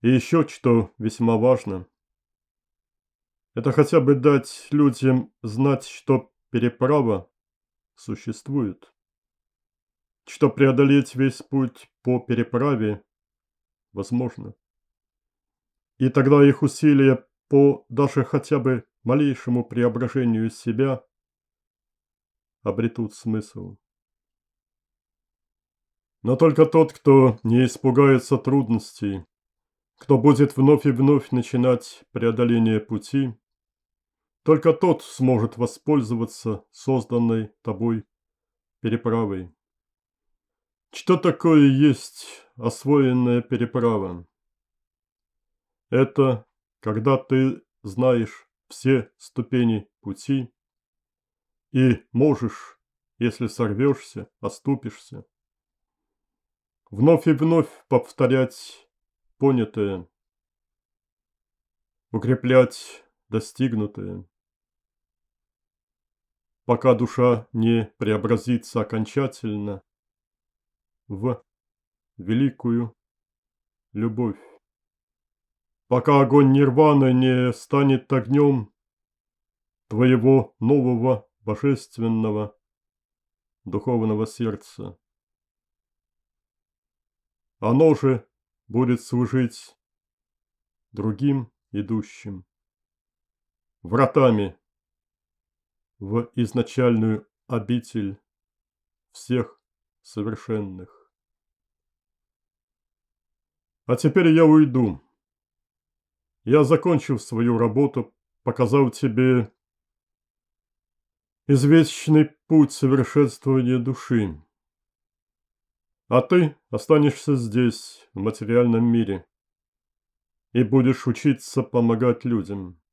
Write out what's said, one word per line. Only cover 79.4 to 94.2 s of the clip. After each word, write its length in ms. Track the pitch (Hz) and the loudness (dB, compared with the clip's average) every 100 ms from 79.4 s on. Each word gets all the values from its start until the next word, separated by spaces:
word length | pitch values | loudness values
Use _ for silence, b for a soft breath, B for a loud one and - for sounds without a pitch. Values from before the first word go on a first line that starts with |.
| _ _ _ _ _ | _ _ _ _ _
твоего 680 | 110 127 127 123 135 - _ | 0 2 4 4 2 2 _
нового 680 | 117 143 127 120 123 113 _ _ | 0 0 0 -2 -2 -4 _ _
божественного 1160 | 107 104 139 131 - - 113 113 110 104 104 _ _ _ _ _ _ _ _ _ _ _ - | -10 -4 -2 -4 -6 -6 -4 -2 -2 -4 -8 _ _ _ _ _ _ _ _ _ _ _ -10
духовного 600 | 98 127 120 110 107 110 | -8 -4 -4 -2 -4 -6
сердца. 720 | - 113 104 - - 98 92 _ _ _ _ _ _ _ _ _ _ _ _ _ _ _ _ _ _ _ _ _ _ _ _ _ _ | -6 -8 -8 -16 -18 -18 -20 _ _ _ _ _ _ _ _ _ _ _ _ _ _ _ _ _ _ _ _ _ _ _ _ _ _
Оно 340 | 107 131 160 147 | -2 2 4 4
же 320 | 135 123 _ _ _ _ _ | 0 -2 _ _ _ _ _
будет 340 | 120 127 120 | -2 0 -2
служить 760 | - 123 123 131 120 - - _ _ _ _ _ _ _ _ _ _ _ _ | -4 -4 -2 -2 -4 -6 -20 _ _ _ _ _ _ _ _ _ _ _ _
другим 600 | - 107 101 139 139 117 _ _ | -8 -6 -2 -2 -2 -6 _ _
идущим 720 | 101 98 110 104 - 107 95 _ _ _ _ _ _ _ _ _ _ _ _ _ _ | -10 -6 -6 -8 -16 -18 -18 _ _ _ _ _ _ _ _ _ _ _ _ _ _
вратами 760 | 85 113 131 147 | -6 0 2 4